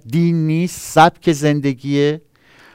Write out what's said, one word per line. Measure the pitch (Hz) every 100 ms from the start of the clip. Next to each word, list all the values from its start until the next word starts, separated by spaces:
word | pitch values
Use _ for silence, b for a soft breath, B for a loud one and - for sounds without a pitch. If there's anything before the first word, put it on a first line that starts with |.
| 113
دین | 156 170 170 156
نیست، | 160 175 -
سبک | - 160 165 - -
زندگیه. | 143 151 147 139 127 139 143 147 156 _ b b b b